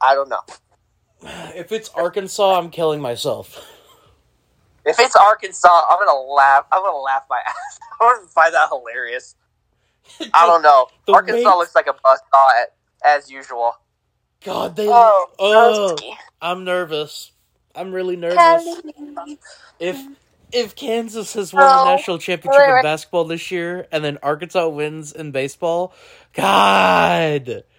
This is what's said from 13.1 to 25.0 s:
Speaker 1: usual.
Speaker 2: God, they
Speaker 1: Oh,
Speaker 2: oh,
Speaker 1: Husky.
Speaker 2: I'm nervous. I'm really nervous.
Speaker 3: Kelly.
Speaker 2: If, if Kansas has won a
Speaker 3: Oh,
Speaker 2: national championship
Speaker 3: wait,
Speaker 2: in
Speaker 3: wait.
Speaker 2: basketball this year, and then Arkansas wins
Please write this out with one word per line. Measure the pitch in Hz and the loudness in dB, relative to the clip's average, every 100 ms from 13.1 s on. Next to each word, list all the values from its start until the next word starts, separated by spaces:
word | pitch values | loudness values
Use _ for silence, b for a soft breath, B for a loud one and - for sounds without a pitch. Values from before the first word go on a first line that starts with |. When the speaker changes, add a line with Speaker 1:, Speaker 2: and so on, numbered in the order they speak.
| 143 135 | 0 -4
Speaker 1:
usual. | 135 131 123 117 - _ _ _ _ _ _ | -18 -14 -6 -6 -6 _ _ _ _ _ _
Speaker 2:
God, | 185 - - | -10 -8 -8
they | 165 208 | -6 2
Speaker 1:
Oh, | - 226 196 175 - | 4 6 4 0 -4
Speaker 2:
oh, | 196 214 233 214 196 | 2 4 4 2 -2
Speaker 1:
Husky. | 156 104 - - _ | -6 -12 -20 -20 _
Speaker 2:
I'm | 170 180 | -10 -8
nervous. | 185 180 165 151 151 - - _ _ _ _ - | -6 -6 -6 -8 -10 -14 -20 _ _ _ _ -16
I'm | 190 | -12
really | 185 185 180 | -8 -8 -6
nervous. | 170 180 | -2 2
Speaker 3:
Kelly. | 330 330 339 339 302 - 294 294 285 294 b b b _ | 4 4 -2 -12 -18 -20 -20 -18 -18 -20 b b b _
Speaker 2:
If, | 170 269 269 277 _ _ _ | -10 -10 -16 -20 _ _ _
if | 240 269 - | -6 -6 -8
Kansas | 277 226 226 220 202 | -6 -6 -6 -10 -10
has | 220 185 | -10 -4
won | 277 | 4
a | 269 | 6
Speaker 3:
Oh, | 269 | 6
Speaker 2:
national | 269 269 - 170 | 4 0 -2 -8
championship | - 175 262 277 | -6 -8 2 4
Speaker 3:
wait, | 277 | 6
Speaker 2:
in | |
Speaker 3:
wait. | 254 | 4
Speaker 2:
basketball | 151 156 - 175 | 2 -4 -4 -4
this | 160 165 - | -4 -6 -8
year, | 180 170 180 185 | -8 -8 -10 -8
and | 156 | -6
then | 151 143 | -6 -6
Arkansas | 139 151 175 190 165 | -6 -6 -6 -4 -4
wins | 147 151 156 | -4 -8 -8